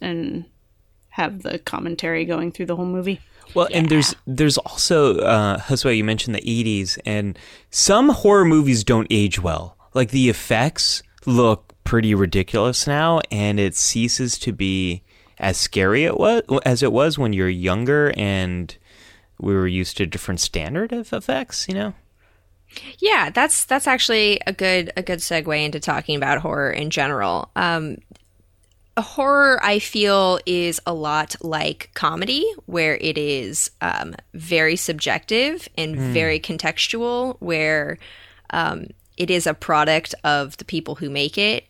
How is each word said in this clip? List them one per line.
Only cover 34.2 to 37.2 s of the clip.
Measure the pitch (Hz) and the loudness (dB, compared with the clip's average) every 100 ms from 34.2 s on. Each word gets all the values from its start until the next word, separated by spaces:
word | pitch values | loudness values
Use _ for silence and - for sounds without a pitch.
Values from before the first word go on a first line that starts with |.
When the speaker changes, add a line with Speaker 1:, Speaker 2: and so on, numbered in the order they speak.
| - | -18
Speaker 3:
very | - 165 170 160 170 | -16 -2 2 2 0
subjective | - 156 147 101 - 220 269 339 - - | -2 -4 -2 -4 -2 -2 -2 -4 -10 -10
and | 160 147 | -6 -4
Speaker 2:
Hmm. | 131 | -2
Speaker 3:
very | 123 160 156 | 0 0 -2
contextual, | - 165 156 - - 233 240 240 | -4 -6 -4 -2 -4 -2 -4 -4